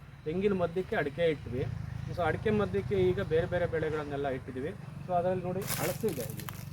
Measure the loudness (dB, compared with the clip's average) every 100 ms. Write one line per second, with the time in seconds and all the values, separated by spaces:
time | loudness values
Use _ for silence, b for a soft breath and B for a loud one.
0 | -18 -10 -4 0 2 2 2 0 0 0
1 | 0 2 2 2 -2 -2 -2 -4 -6 -6
2 | -6 0 0 2 2 2 2 0 2 4
3 | 4 4 4 2 4 2 2 2 0 0
4 | -2 -2 0 -2 -4 -6 -6 -6 -10 -10
5 | 0 2 4 0 0 -4 -2 -2 -2 0
6 | 0 0 -4 -6 -8 -8 -10